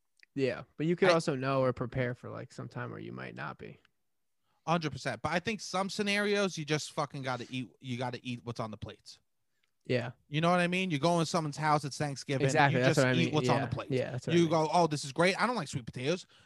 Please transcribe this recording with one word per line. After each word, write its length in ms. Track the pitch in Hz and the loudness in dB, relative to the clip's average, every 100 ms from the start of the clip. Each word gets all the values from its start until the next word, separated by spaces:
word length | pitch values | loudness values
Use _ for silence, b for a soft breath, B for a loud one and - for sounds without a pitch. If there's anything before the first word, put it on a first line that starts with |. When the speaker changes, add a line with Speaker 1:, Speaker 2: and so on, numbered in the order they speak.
| _ _ _ 139 | _ _ _ -2
Speaker 1:
Yeah, 260 | 127 78 - - | -2 -2 -10 -4
but 80 | 160 | -2
you 100 | 175 | 4
could 140 | 185 | 6
Speaker 2:
I 40 | 165 | 6
Speaker 1:
also 200 | 165 131 | 2 -2
know 240 | 131 135 | 0 2
or 100 | 131 | 2
prepare 400 | - 123 135 123 123 | 0 -4 -2 -4 -4
for, 140 | 110 | -10
like, 240 | 110 127 | -12 -12
some 160 | - 123 | -12 -12
time 220 | 127 120 | -10 -10
where 80 | 107 | -10
you 100 | 113 | -12
might 240 | 127 127 120 | -12 -12 -10
not 220 | 135 - | -12 -12
be. 200 | - - _ _ _ _ _ _ _ _ 156 | -16 -18 _ _ _ _ _ _ _ _ -2
Speaker 2:
Hundred 280 | 170 151 | -2 -2
percent. 280 | 135 139 113 | -6 -6 -4
But 120 | 151 | -2
I 60 | 175 | -2
think 200 | 233 208 | -2 -6
some 300 | - 185 196 | -4 -4 -2
scenarios 680 | - 202 202 208 202 196 - | -2 0 0 0 0 0 -2
you 60 | |
just 300 | 147 151 - | -2 -2 -2
fucking 300 | - 143 143 | -4 -6 -6
gotta 220 | 131 120 - | -6 -6 -6
eat. 220 | 127 113 _ | -8 -8 _
You 160 | 127 120 | -8 -4
gotta 240 | 127 123 | -4 -6
eat 160 | 127 120 117 | -8 -8 -6
what's 160 | 113 | -6
on 100 | 110 | -8
the 60 | 104 | -8
plates. 420 | - - - - _ _ _ _ _ _ - | -14 -16 -20 -20 _ _ _ _ _ _ -4
Speaker 1:
Yeah. 240 | 123 123 - _ | -2 -2 -12 _
Speaker 2:
You 100 | 147 | 0
know 100 | 170 | 2
what 80 | 180 | 4
I 60 | 175 | 2
mean? 240 | 180 190 | 0 0
You 80 | 143 | 0
go 200 | 165 175 | 2 2
in 60 | 156 | 2
someone's 320 | 175 156 139 | 0 -2 -2
house, 260 | 156 151 | 2 2
it's 140 | 143 - | 0 -4
Thanksgiving. 480 | 147 135 - 135 139 | -6 -6 -4 0 4
Speaker 1:
Exactly, 340 | 151 143 127 | 6 4 6
Speaker 2:
You 60 | 131 | 4
Speaker 1:
that's 100 | 151 | 6
Speaker 2:
just 100 | 127 | 6
Speaker 1:
what 80 | |
I 60 | 127 | 4
Speaker 2:
eat 60 | - | 4
Speaker 1:
mean. 80 | |
Speaker 2:
what's 160 | 151 123 | 2 4
on 80 | 120 | 2
Speaker 1:
Yeah. 80 | 113 | 0
Speaker 2:
the 100 | - | -6
plate. 120 | - | -2
Speaker 1:
Yeah, 200 | 127 - | -2 -2
that's 160 | 131 - | -6 0
what 60 | |
I 40 | 170 | 2
Speaker 2:
You 60 | |
Speaker 1:
mean. 80 | 165 | 4
Speaker 2:
go, 180 | 160 156 | 2 4
"Oh, 160 | 175 165 | 4 4
this 160 | 147 | 0
is 80 | 139 | -4
great. 240 | 131 180 160 | 2 2 4
I 40 | 220 | 0
don't 100 | 233 | 0
like 100 | 139 | -4
sweet 180 | 143 117 | -8 -8
potatoes." 400 | 123 135 180 - b | -4 -2 -2 -6 b